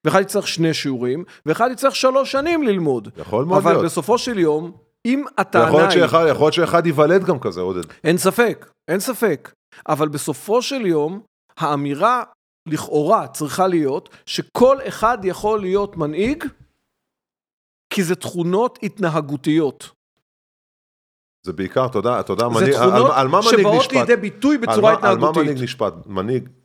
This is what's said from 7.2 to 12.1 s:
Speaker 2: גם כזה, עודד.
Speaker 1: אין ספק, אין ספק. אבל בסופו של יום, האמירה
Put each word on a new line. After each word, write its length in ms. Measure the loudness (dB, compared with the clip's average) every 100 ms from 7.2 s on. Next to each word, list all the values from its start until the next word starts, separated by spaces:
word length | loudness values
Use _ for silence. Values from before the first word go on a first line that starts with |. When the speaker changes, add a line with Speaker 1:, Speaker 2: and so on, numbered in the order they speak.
Speaker 2:
גם 160 | 2 -2
כזה, 220 | -4 -4
עודד. 220 | -4 -4 -8 -4
Speaker 1:
אין 140 | 0 2
ספק, 540 | 0 2 0 0 -14 _ -4
אין 120 | -4
ספק. 520 | -4 -2 -2 -2 -8 _ _ -16 -6
אבל 200 | -2 -2
בסופו 540 | -2 -6 -8 -2 -2
של 240 | -2 -4 -2
יום, 360 | 0 -2 -6 -14 _ _ -6
האמירה 680 | -4 -2 -4 -2 0